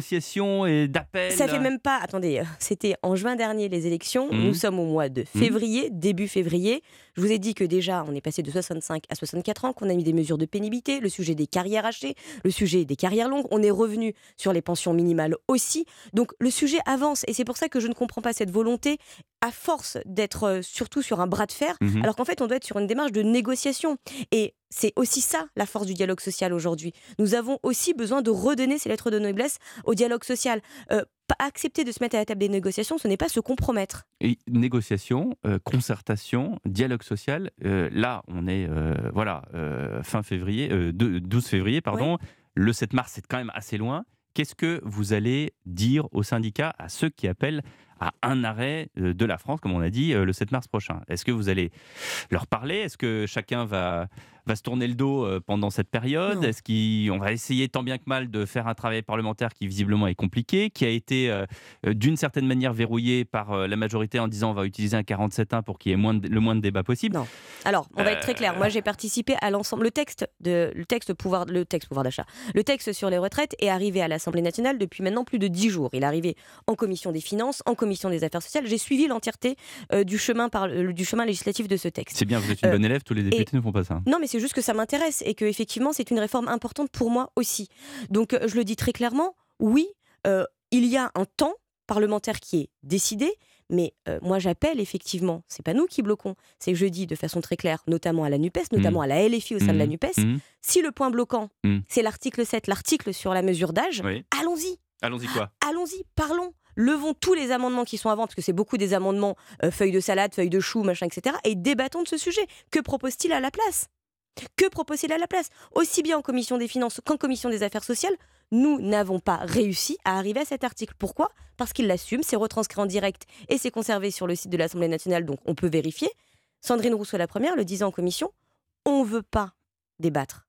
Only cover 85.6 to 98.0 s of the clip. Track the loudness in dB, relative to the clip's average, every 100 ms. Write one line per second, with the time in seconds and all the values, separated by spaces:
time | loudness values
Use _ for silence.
85.6 | -2 0 0 0 0 0 0 -2 -2 -2
86.6 | -4 -4 -4 0 0 2 0 -2 -2 -4
87.6 | -8 _ -18 -12 0 2 2 2 2 0
88.6 | 0 -2 -2 0 2 2 0 -2 _ 0
89.6 | 4 6 4 -2 _ _ 2 2 2 _
90.6 | 0 4 6 4 0 -2 -2 0 0 0
91.6 | _ _ -2 2 2 2 -2 -6 -2 -2
92.6 | -2 _ -2 0 0 0 0 -2 _ _
93.6 | -2 0 0 -4 -8 -4 0 0 0 0
94.6 | 0 0 -2 -6 -6 -2 -2 -2 -8 -8
95.6 | -2 0 0 0 0 0 -4 -10 _ -6
96.6 | 0 2 2 0 -6 -6 -4 -4 -4 -2
97.6 | -2 -2 0 0